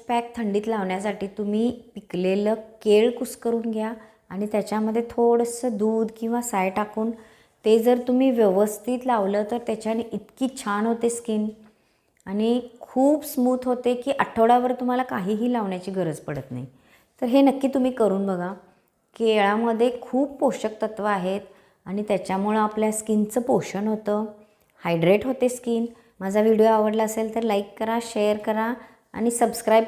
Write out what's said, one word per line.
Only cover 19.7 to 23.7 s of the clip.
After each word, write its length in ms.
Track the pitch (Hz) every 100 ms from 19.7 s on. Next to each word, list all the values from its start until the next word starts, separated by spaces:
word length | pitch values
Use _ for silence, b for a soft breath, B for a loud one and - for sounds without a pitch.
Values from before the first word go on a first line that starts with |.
| 220 247 247
खूप 360 | - 254 285 -
पोषक 420 | 277 - 214 220
तत्व 240 | 220 214 208
आहेत 360 | 202 185 202 202 b b b -
आणि 180 | 196 208
त्याच्यामुळं 520 | 196 - 190 202 214
आपल्या 320 | 214 214 214
स्किनचं 500 | 214 - 214 208 254
पोषण 460 | 240 220 -